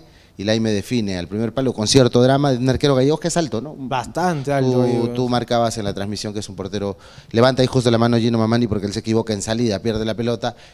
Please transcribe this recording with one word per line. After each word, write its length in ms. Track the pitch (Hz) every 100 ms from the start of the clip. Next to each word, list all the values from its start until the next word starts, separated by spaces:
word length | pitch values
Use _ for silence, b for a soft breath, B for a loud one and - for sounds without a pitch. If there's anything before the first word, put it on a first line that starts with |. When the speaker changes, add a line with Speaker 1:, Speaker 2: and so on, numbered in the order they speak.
| b b b -
Speaker 1:
Y 60 |
Laime 300 | 98 113 110
define 440 | 101 - 123 101 92
al 120 | 87
primer 240 | 104 113
palo 180 | 135 131
con 140 | 110 107
cierto 340 | 139 123 120
drama 300 | 127 139 143
de 80 | 123
un 100 | 131
arquero 280 | 127 147 131
gallego 220 | 135 151
que 100 | 170
es 80 | 170
alto, 240 | 151 110
¿no? 160 | 143 151
Speaker 2:
Bastante 720 | 127 127 107 156 180 151 135
alto, 200 | 139 131
Speaker 1:
Tú, 60 | 123
Speaker 2:
gallego. 300 | 123 120 120
Speaker 1:
tú 180 | 120 127
marcabas 500 | 120 113 117 117 110
en 60 |
la 100 | 101
transmisión 380 | 95 101 104 110
que 80 | 104
es 80 | 101
un 80 | 95
portero. 420 | 95 101 101 95 B B B
Levanta 320 | 113 127 123
ahí 60 | 127
justo 200 | 131 120
la 80 | 117
mano 200 | 117 120
Gino 180 | 117 117
Mamani 300 | 110 117 117
porque 200 | 107 101
él 60 |
se 60 | 104
equivoca 340 | 110 110 107
en 100 | 104
salida, 360 | 101 110 120 95
pierde 260 | 110 110
la 100 | 110
pelota. 420 | 107 117 113 120 - B